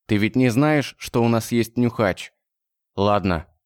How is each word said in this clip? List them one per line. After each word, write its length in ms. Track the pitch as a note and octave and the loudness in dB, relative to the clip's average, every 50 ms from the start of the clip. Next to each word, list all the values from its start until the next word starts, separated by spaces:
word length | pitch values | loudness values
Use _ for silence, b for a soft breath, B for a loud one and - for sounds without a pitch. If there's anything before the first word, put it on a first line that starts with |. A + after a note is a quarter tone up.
| _ | _
Ты 80 | - G#2+ | -2 0
ведь 220 | G2+ G#2 G#2+ - | 0 0 0 0
не 100 | B2+ C3 | 2 2
знаешь, 480 | B2+ G#2+ B2+ D3 D3+ D3+ D3 B2+ - - | 2 2 2 2 2 2 0 -2 -4 -10
что 240 | _ - - - B2 | _ -14 -6 -2 0
у 60 | A#2 | 2
нас 240 | A#2 A#2 A2+ A2 - | 2 2 0 -2 -2
есть 240 | A#2+ A#2 A2+ - - | -2 -2 -2 -2 -2
нюхач? 560 | B2 B2 A#2+ A#2 - A2+ F#2+ E2+ - - - _ _ _ _ _ _ _ _ _ _ _ _ _ | -2 -2 0 0 0 0 -2 -2 -4 -10 -16 _ _ _ _ _ _ _ _ _ _ _ _ _
Ладно, 520 | - G2 G#2 G#2 G#2 F2 G2 F2 E2 - - _ _ _ | -2 0 2 2 2 0 -2 -2 -4 -6 -10 _ _ _